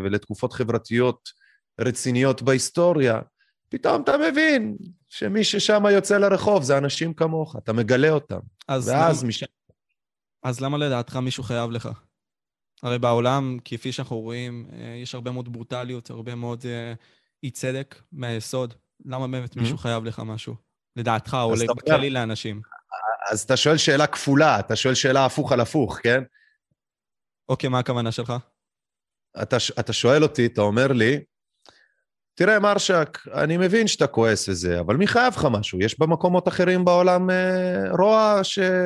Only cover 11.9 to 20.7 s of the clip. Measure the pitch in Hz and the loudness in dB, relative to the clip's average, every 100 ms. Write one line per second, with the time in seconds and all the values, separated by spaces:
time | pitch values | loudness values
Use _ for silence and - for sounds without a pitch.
11.9 | 113 _ _ _ _ _ _ _ _ 123 | -14 _ _ _ _ _ _ _ _ -6
12.9 | 120 120 120 123 139 135 123 - 117 131 | 0 2 2 2 0 -2 -6 -10 -10 -8
13.9 | 127 131 117 110 120 123 120 110 117 117 | -8 -8 -10 -10 -10 -10 -14 -16 -16 -16
14.9 | 120 123 127 123 123 120 120 113 123 123 | -14 -14 -12 -8 -8 -10 -12 -10 -10 -10
15.9 | 123 - 117 113 120 120 120 123 120 117 | -12 -14 -14 -12 -10 -8 -8 -8 -10 -10
16.9 | 117 _ _ _ _ 131 - 127 131 139 | -14 _ _ _ _ -14 -8 -6 -6 -8
17.9 | - _ 156 120 113 - 131 123 - _ | -16 _ -10 -6 -6 -6 -6 -6 -10 _
18.9 | _ 135 131 131 127 120 - 117 151 120 | _ -12 -8 -6 -8 -8 -4 -4 -4 -4
19.9 | 117 113 113 113 110 - 117 _ | -4 -6 -10 -10 -10 -12 -16 _